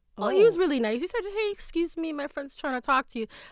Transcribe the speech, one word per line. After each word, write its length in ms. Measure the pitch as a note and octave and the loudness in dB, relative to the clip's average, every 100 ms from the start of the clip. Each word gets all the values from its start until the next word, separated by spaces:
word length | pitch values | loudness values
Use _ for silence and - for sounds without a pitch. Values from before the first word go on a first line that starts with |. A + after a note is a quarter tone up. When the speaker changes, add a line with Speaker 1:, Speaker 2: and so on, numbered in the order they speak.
| _ - | _ -4
Speaker 1:
"Oh, 100 | G#3+ | 2
he 160 | F#4+ | 6
was 120 | A4+ F4 | 6 6
Speaker 2:
Oh. 40 | |
Speaker 1:
really 200 | F4+ C4+ | 2 2
nice." 200 | A3 A#3 | 0 0
He 60 | F4+ | -2
said, 160 | A#4+ | -4
"Hey, 260 | G4 G4+ G#4+ | -4 -4 -4
excuse 460 | G4+ - E4 E4+ - | -4 -6 -4 -4 -4
me, 160 | E4 | -6
my 140 | D4 C#4+ | -4 -6
friend's 280 | - C#4 - | -8 -10 -8
trying 180 | D4 | -4
to 60 | B3+ | -4
talk 280 | C4+ C4 - | 2 0 0
to 100 | A#3 | -6
you." 60 | A3 - - | -8 -10 -20